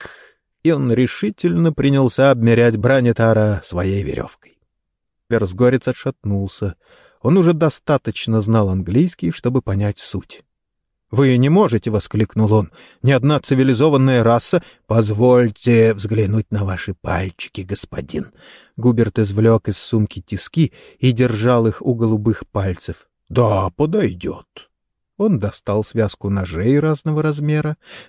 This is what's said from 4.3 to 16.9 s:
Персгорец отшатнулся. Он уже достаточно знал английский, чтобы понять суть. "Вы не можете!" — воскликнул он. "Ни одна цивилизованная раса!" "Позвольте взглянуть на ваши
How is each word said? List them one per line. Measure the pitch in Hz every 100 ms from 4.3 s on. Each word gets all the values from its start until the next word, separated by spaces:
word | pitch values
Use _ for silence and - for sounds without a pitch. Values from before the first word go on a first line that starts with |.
| - _ _ _ _ _ _ _ _ -
Персгорец | 113 98 92 123 127 -
отшатнулся. | 123 139 - 104 101 98 - 101 - _ _ _ _
Он | 120 185
уже | 170
достаточно | 160 160 - - 147 - - - 110
знал | 104 113 101
английский, | 92 90 113 175 - 170
чтобы | - 123 127
понять | - 98 104 -
суть. | - - - - _ _ _ _ _ _ _
"Вы | 107 135 123
не | 135
можете!" — | 175 185 110 -
воскликнул | 107 - - 110 107 110
он. | 107 92 - - _
"Ни | 123
одна | 131 135 147
цивилизованная | - 131 131 117 156 139 131 123
раса!" | 113 117 - 175 - _ -
"Позвольте | 113 107 107 127 123 120 - 123 117 113
взглянуть | 101 101 110 101 107 -
на | 104 98
ваши | 92 -